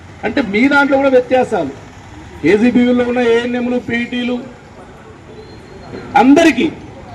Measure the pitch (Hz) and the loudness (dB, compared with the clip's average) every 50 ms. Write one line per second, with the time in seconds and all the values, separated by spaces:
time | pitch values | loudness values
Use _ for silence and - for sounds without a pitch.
0 | - - - - - 214 240 285 254 190 196 214 254 277 285 285 285 277 277 269 | -20 -20 -14 -10 -8 -6 -4 -4 -4 -2 0 0 2 2 4 2 2 2 2 0
1 | 277 277 262 247 247 - 254 254 240 - 220 185 156 131 - - - - - - | 2 2 2 2 2 2 0 0 0 0 -2 -4 -4 -6 -8 -12 -18 -20 -20 -20
2 | - - - - - - - - - 151 196 214 226 247 - 247 240 247 247 247 | -20 -20 -20 -20 -20 -20 -10 -4 0 2 2 4 2 2 2 2 2 2 2 0
3 | 247 240 240 247 247 233 226 233 240 240 240 247 240 247 247 247 - - 233 240 | 0 -2 -2 0 0 2 2 0 0 -2 -4 -4 -4 -4 -4 -4 -4 -4 -6 -6
4 | 240 240 247 247 247 240 247 247 - - - - - - - - - - - - | -6 -6 -6 -6 -6 -6 -6 -6 -8 -12 -18 -20 -20 -20 -20 -20 -20 -20 -20 -20
5 | - - - - - - - - - - - - - - - - - - - - | -20 -20 -20 -20 -20 -20 -20 -20 -20 -20 -20 -20 -20 -20 -20 -20 -20 -18 -16 -16
6 | - - - - 247 262 285 330 330 320 - 240 - 302 - - - - - - | -10 -4 0 2 4 6 6 6 6 4 2 2 -2 -4 -4 -8 -16 -20 -20 -20
7 | - - - | -20 -6 -2